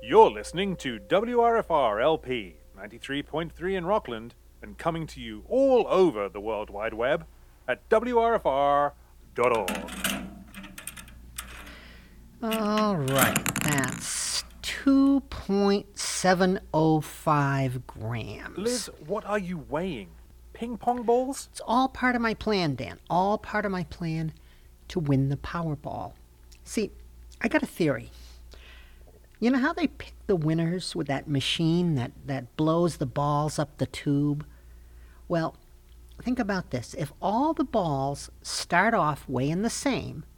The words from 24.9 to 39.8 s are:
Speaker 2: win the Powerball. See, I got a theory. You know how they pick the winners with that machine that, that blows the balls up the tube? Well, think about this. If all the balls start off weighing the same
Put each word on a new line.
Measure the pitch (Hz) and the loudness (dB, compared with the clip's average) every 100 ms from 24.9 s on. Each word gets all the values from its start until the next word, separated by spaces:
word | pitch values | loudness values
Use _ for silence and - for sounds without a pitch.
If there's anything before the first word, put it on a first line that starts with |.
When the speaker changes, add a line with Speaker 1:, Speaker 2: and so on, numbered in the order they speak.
| - | -4
Speaker 2:
win | 147 139 135 | 2 4 4
the | 139 | 0
Powerball. | - 175 165 143 - - - - - - - - - | -4 -6 -4 -6 -6 -8 -10 -12 -20 -20 -20 -20 -6
See, | - 208 - - - - - | -4 -4 -6 -20 -20 -20 -4
I | 240 | 0
got | 311 | 0
a | 254 | -2
theory. | - 160 123 117 - - - - - - - - - - - - - | 0 0 0 -6 -18 -20 -20 -20 -20 -20 -20 -20 -20 -20 -20 -20 -2
You | 220 | 0
know | 269 | 2
how | 269 | 0
they | 339 330 | 0 -4
pick | - - - - | -4 -18 -18 -2
the | 190 | 0
winners | 151 160 165 180 - 175 | 2 2 0 -2 -6 -6
with | 143 | -4
that | 139 143 | -4 -2
machine | 139 - - 165 170 180 147 | -2 0 0 2 2 2 2
that, | 123 - 131 | -2 -6 -8
that | 135 123 - | -8 -8 -2
blows | 156 165 175 - | 2 4 2 0
the | 139 | -4
balls | 127 143 147 151 - | -2 0 0 0 -2
up | 147 - | -6 -4
the | 135 | -6
tube? | - - 143 147 147 151 - - - - - - - - | -4 0 2 2 -2 -6 -18 -20 -20 -20 -20 -20 -20 -4
Well, | 170 160 - - - - - - - | -2 -2 -6 -20 -20 -20 -20 -20 -10
think | - 247 | -4 -2
about | 208 190 - | 0 -2 -2
this. | 123 - - | -6 -6 -6
If | 151 - | -8 -4
all | 180 214 294 | 0 2 2
the | 320 285 | 0 0
balls | 233 175 139 135 143 - - | 0 0 0 -2 -4 -10 -16
start | - - - 170 214 | -10 -8 0 4 4
off | 226 156 143 - | 4 2 0 -4
weighing | 127 135 165 | -2 0 0
the | 220 | -2
same | - | -2